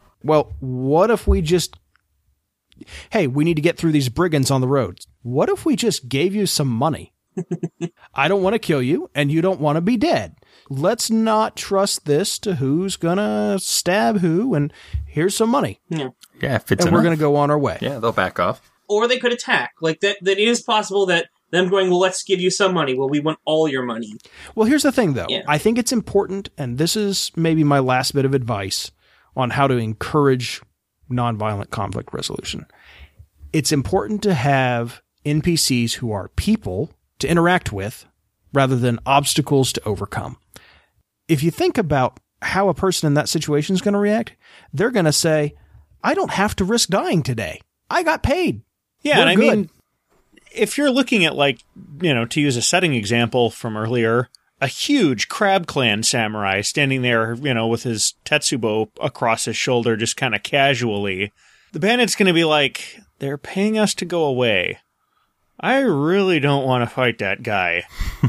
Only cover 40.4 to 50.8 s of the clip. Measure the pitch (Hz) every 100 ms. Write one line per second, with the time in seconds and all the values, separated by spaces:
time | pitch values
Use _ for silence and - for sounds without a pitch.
40.4 | _ - - _ _ _ _ _ - 156
41.4 | 165 - 359 - 170 143 123 - _ -
42.4 | - 185 196 151 190 180 156 143 147 175
43.4 | 151 147 147 185 202 202 208 220 233 -
44.4 | _ - - 135 220 247 160 143 170 156
45.4 | 147 - _ - _ _ - 320 - -
46.4 | 208 - 185 233 - 190 349 196 135 113
47.4 | 90 - _ _ - 294 330 320 - 330
48.4 | 330 107 - _ _ _ 294 262 170 190
49.4 | 226 214 185 _ _ _ _ _ _ _
50.4 | _ - 202 -